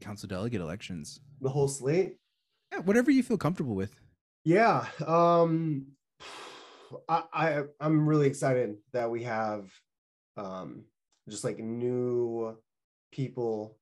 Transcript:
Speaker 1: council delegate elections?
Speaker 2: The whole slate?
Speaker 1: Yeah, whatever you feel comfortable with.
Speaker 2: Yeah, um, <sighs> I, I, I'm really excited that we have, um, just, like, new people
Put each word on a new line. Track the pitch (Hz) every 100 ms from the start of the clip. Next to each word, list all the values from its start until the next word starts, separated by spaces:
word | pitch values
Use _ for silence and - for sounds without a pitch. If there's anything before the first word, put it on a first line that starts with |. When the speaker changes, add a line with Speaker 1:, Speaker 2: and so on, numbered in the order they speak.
Speaker 1:
council | - 101 98
delegate | 92 117 110
elections? | 78 95 - 87 73 - - -
Speaker 2:
The | 131
whole | 143 139
slate? | - 127 170 - - _ _ _ _ -
Speaker 1:
Yeah, | 381
whatever | 180 226 254
you | 269
feel | 240 214
comfortable | 147 185 139
with. | 95 101 _ _ _ _ _
Speaker 2:
Yeah, | 156 185 226 - - - 151
um, | 170 170 170 165 160 160 139 135 - _ _
<sighs> | - - - - - - - 117 -
I, | 143 -
I, | 156 156 147 143 -
I'm | 151 156 151
really | 151 139
excited | 139 139 127 110 104 _
that | 123 117
we | 117
have, | 120 110 107 104 95 - _ _ _ _ _ -
um, | 95 92 78 60 - _ _ _ -
just, | 104
like, | 123 104
new | 113 120 123 123 123 120 120 113 113 110 _ _ _ _ _
people | - 127 127 117 107 107 -